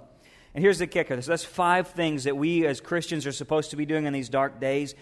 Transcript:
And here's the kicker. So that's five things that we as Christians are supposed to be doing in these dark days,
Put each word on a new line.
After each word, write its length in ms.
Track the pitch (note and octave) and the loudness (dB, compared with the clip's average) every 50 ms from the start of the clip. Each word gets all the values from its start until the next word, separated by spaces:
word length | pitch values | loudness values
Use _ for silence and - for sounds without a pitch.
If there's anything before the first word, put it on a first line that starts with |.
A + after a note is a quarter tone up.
| - - - - - - - - - - - | -16 -20 -20 -20 -20 -20 -20 -20 -20 -10 -2
And 80 | C#3 F3+ | 4 4
here's 160 | G3+ F#3+ E3 | 4 4 4
the 80 | F3+ | 0
kicker. 340 | D3+ - F3 D3+ - C3 B2 | -2 0 0 0 0 -2 -2
So 100 | B2 D3 | 0 -2
that's 120 | E3+ D#3+ - | -2 -2 -2
five 460 | - - - F3+ F3 F3+ F#3 F3 - | -6 -2 2 4 4 4 4 2 0
things 340 | - E3+ E3 D#3+ D3+ C#3 B2 | -2 -2 0 0 0 0 0
that 120 | C#3+ C3+ | 0 0
we 300 | C#3 D3 E3+ F3 E3+ E3 | 0 2 2 2 2 2
as 160 | D3 C3 - | 2 0 -2
Christians 460 | - - F3 E3+ D#3 - E3+ D3+ C3 | -4 -4 -4 -2 -2 -2 -4 -4 -4
are 40 | C#3+ | -4
supposed 380 | B2+ - C3+ - D#3 D#3 D3+ - | -6 -6 -4 0 0 0 0 -2
to 60 | D#3 | -4
be 100 | D3 D3+ | -6 -2
doing 220 | C#3+ D#3 D#3 D3+ | 0 0 0 0
in 60 | D3 C#3 | 0 -2
these 160 | C3+ B2+ A2+ | -4 -4 -2
dark 300 | B2 C3+ C3+ C3+ - - | 0 0 0 0 -2 -2
days, 360 | C3+ C3+ C#3 C#3+ C#3+ C#3 - - | -2 0 0 0 -2 -4 -10 -16